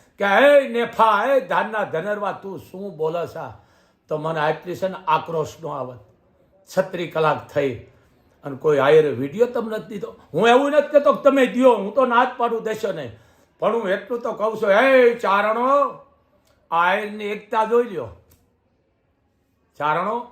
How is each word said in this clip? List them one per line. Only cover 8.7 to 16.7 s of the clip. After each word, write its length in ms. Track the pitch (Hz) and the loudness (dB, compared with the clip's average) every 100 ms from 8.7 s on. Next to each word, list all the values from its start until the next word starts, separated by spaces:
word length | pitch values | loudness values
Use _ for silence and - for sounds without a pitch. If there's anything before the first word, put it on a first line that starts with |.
| 143 | 2
આયરે 320 | 135 156 147 | 6 6 4
વીડિયો 380 | 120 143 196 240 | 0 -6 0 0
તમને 300 | 240 220 214 | 0 -6 -8
નથી 100 | - | -10
દીધો. 280 | 202 - - _ | -12 -14 -16 _
હું 140 | 165 226 | 0 4
એવું 240 | 247 285 | 4 4
નથી 160 | 294 294 | 2 4
કહેતો 260 | 294 285 | 4 4
કે 100 | 247 | 2
તમે 220 | 277 269 240 | 2 4 2
દ્યો, 280 | 226 254 | 4 4
હું 200 | 220 196 | 4 0
તો 120 | 208 247 | 0 2
ના 180 | 240 | 2
જ 40 | 254 - | 0 -2
પાડું, 260 | 233 220 | -4 -4
દેશો 280 | 214 214 208 | -6 -6 -6
નહીં, 200 | 165 123 - _ _ _ - | -6 -10 -16 _ _ _ -4
પણ 140 | 185 | -2
હું 160 | 233 202 | -2 -2
એટલું 320 | 196 - 233 | -4 -4 -8
તો 120 | 233 | -8
કહું 240 | 214 214 214 | -4 -4 -2
છું, 120 | 208 | 2
"હે 440 | 196 269 262 240 | 4 4 6 6
ચારણો, 800 | 233 202 196 214 226 247 285 262 - _ _ _ _ _ _ - | 4 0 0 0 0 2 2 0 -4 _ _ _ _ _ _ -6